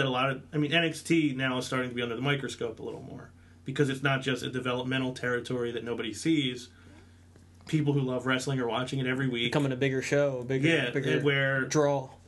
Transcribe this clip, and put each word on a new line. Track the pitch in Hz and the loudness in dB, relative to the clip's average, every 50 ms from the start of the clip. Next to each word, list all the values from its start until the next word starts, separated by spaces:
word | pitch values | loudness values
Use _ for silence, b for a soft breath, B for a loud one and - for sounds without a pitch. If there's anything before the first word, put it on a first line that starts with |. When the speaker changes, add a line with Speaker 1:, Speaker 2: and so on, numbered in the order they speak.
| 135 | 2
Speaker 1:
a | 131 | 2
lot | 127 123 131 139 | 2 2 2 0
of, | 135 139 - - | 0 -4 -6 -4
I | - | -2
mean, | 151 147 143 | 0 0 2
N | 165 170 165 | 2 2 2
X | 160 156 - | 0 -2 -2
T | - - 170 165 151 143 127 | 0 2 2 4 4 2 0
now | 131 135 131 127 127 | 0 -2 0 0 -2
is | 123 | -2
starting | - 135 127 127 123 | -2 -2 -2 -2 -2
to | 120 | -2
be | 123 | -4
under | 120 120 113 | -4 -4 -2
the | 117 | -2
microscope | 135 143 143 139 123 120 - - 120 113 107 - | 0 0 0 0 -2 -6 -6 -4 -6 -6 -6 -8
a | |
little | - 113 - - | -10 -10 -10 -10
more | 127 - - - - - - b b b b b b | -12 -12 -14 -14 -16 -16 -20 b b b b b b
because | - 135 151 147 131 | -4 0 2 2 2
it's | 131 135 | 2 0
not | 143 139 135 131 | 0 0 0 0
just | 131 135 127 123 | 0 -2 -2 -2
a | 131 127 | -2 -4
developmental | 127 127 127 127 123 123 123 127 131 131 131 127 | -4 -4 -2 -2 -2 -2 -2 -2 -2 0 -2 -2
territory | 127 - 123 123 123 120 120 - 127 123 120 120 | -4 -4 -2 -2 -2 -2 -2 -2 -4 -2 -2 -2
that | 117 113 113 | -4 -4 -4
nobody | 120 117 113 120 110 101 | -4 -4 -4 -4 -6 -6
sees. | - - 165 160 147 135 127 123 120 - - B B B B B B B B B B B B B - - - - - - | -2 0 2 2 2 2 0 -4 -6 -12 -16 B B B B B B B B B B B B B -20 -20 -20 -20 -20 -6
People | - 160 156 143 143 | 0 0 2 2 4
who | 143 143 | 2 2
love | 127 127 127 123 123 | 2 0 0 0 0
wrestling | 131 131 127 - 143 135 131 | 2 0 0 0 0 0 0
are | 120 117 | 0 0
watching | 110 123 131 - 139 135 | 0 -2 -2 -2 -2 -2
it | 127 | 0
every | 127 131 131 135 127 | 0 0 0 0 0
week. | 120 117 120 120 | 0 0 0 2
Speaker 2:
Becoming | 117 151 139 139 | 2 2 2 2
a | 131 | 0
bigger | 127 139 135 135 131 | 0 0 0 0 0
show, | 127 - 143 143 143 143 131 123 | 0 2 2 4 4 2 0 -2
a | 123 | -4
bigger, | 127 135 131 139 165 | -2 -2 2 2 4
Speaker 1:
Yeah, | 165 147 127 120 | 4 2 2 0
Speaker 2:
bigger | - 143 139 151 156 | -2 -2 0 0 0
Speaker 1:
and | 147 143 | 2 2
where | 147 139 139 135 135 135 135 127 | 2 2 4 2 2 2 0 0
Speaker 2:
draw. | 135 - 156 143 143 143 135 131 - - - - | 0 2 2 4 4 2 0 -4 -8 -14 -20 -20